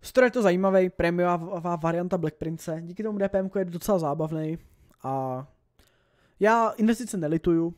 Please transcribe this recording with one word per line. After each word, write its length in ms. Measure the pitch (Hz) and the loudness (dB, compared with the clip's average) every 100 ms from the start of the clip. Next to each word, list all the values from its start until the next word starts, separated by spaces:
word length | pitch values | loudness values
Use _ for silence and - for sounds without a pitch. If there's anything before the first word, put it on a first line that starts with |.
stroj 260 | - - 254 | 0 4 4
je 40 | |
to 100 | 247 | 4
zajímavý, 480 | 202 180 190 190 185 | 2 4 4 4 2
prémiová 840 | - 170 175 175 175 165 190 170 170 | 2 0 2 2 0 -4 -6 -4 -2
varianta 420 | 165 170 180 185 | -2 -2 -2 -2
Black 180 | 156 - | -2 -4
Prince. 460 | 160 165 - 160 | -8 -8 -8 -8
Díky 220 | 170 180 | -10 -8
tomu 140 | 220 208 | -6 -2
D 120 | 196 | -2
P 100 | 196 | 0
M 100 | 190 | -2
ku 80 | 202 | -2
je 80 | 185 | -4
docela 340 | 170 - 196 | -4 0 0
zábavný 580 | 160 147 160 160 156 160 - _ _ _ | 0 -2 -2 -4 -4 -6 -10 _ _ _
a 440 | 131 135 131 127 139 _ _ _ _ _ _ _ _ _ | -6 -4 -4 -6 -10 _ _ _ _ _ _ _ _ _
já 300 | 202 226 220 | 2 4 2
investice 480 | - 220 226 240 196 | 2 2 2 -2 -4
nelituju 580 | 156 160 175 165 165 | -2 0 2 2 0